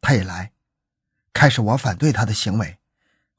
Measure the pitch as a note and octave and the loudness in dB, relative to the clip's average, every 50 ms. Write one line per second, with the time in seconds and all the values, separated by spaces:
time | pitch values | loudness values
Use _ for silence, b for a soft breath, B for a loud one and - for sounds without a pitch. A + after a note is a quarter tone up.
0 | - - C#3 A2 F#2+ F#2 F2 F2+ F#2+ - - _ _ _ _ _ _ _ _ _ | 0 2 2 2 0 -2 -6 -10 -12 -12 -16 _ _ _ _ _ _ _ _ _
1 | _ _ _ _ _ _ - - D3+ C#3+ - - A2 G#2+ A#2+ C3+ - A#2+ F#2 E2+ | _ _ _ _ _ _ 0 2 4 4 4 2 0 0 0 0 -2 -4 -2 0
2 | D3 D#3 A2+ G#2 A#2 G2+ G#2+ - - G#2+ F#2+ A2 G2 D#2 F2 - _ _ _ _ | 0 0 2 0 -2 -2 -2 -2 -2 -2 -2 -2 -4 -4 -8 -16 _ _ _ _
3 | _ _ _ _ _ _ _ | _ _ _ _ _ _ _